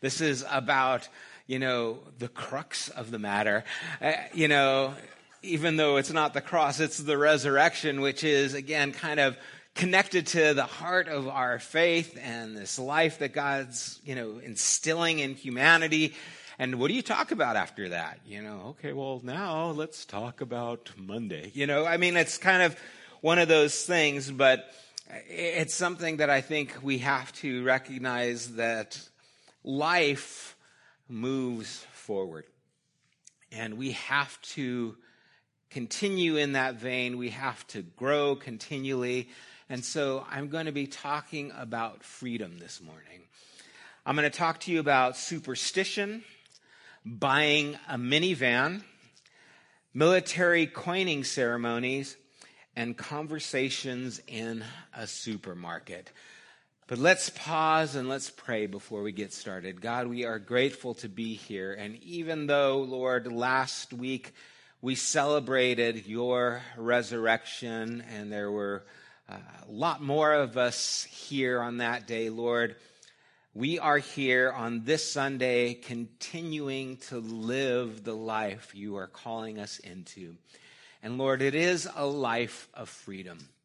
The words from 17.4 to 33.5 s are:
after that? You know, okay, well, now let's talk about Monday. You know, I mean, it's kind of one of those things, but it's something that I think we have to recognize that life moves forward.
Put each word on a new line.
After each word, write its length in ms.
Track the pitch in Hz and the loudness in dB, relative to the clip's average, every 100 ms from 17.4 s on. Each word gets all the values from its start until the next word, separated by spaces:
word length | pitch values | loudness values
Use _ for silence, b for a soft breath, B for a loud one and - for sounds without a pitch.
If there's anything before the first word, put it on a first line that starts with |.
| 135 110 | 2 2
after 320 | 85 - 95 | 0 -2 -6
that? 320 | 85 80 - - | -4 -6 -8 -14
You 160 | 104 | -12
know, 340 | 107 104 98 - | -12 -12 -14 -10
okay, 140 | 147 | -8
well, 280 | 139 135 131 | -6 -6 -6
now 460 | 123 143 196 160 165 | -6 -6 -2 -2 -2
let's 340 | 151 156 - | -2 -6 -8
talk 380 | - 101 120 123 | -10 -8 -8 -6
about 500 | 131 120 120 117 - 101 | -6 -4 -4 -6 -10 -16
Monday. 540 | 95 104 113 82 85 | -8 -6 -6 -8 -10
You 120 | 120 143 | -4 0
know, 200 | 143 160 | 2 2
I 100 | 170 | 4
mean, 200 | 175 175 | 4 4
it's 200 | 160 - | 2 2
kind 260 | 185 185 | 4 6
of 160 | 175 156 B B B B | 6 2 B B B B
one 180 | 160 170 | 4 6
of 100 | 170 | 8
those 360 | 160 151 - | 8 8 4
things, 460 | - 175 151 143 139 | 2 4 4 2 -4
but 400 | 135 135 131 - B B B - - - | 6 8 8 2 B B B -16 -18 -12
it's 460 | 170 170 170 160 | -4 -2 0 0
something 440 | - 180 175 170 156 | 0 0 0 -4 2
that 100 | 147 | 4
I 140 | 139 | 4
think 340 | 131 156 139 - | 4 -2 -2 -6
we 160 | 135 135 | -2 0
have 340 | 131 139 127 - | 2 0 -2 -8
to 280 | 135 127 | -4 -2
recognize 920 | 127 131 131 131 127 120 123 120 120 113 | 4 2 2 -6 -4 0 0 -2 -6 -2
that 440 | 117 113 107 - - _ b b b b | 0 0 -6 -12 -16 _ b b b b
life 880 | - 135 151 180 151 135 - - - - b b b b _ | -6 -2 2 4 4 2 -6 -14 -16 -20 b b b b _
moves 760 | 117 123 135 127 120 110 - - | -6 -4 -2 -2 -4 -8 -14 -16
forward. 500 | - - 101 95 80 78 _ _ _ _ _ _ _ - _ _ | -20 -6 -4 -4 -8 -16 _ _ _ _ _ _ _ -20 _ _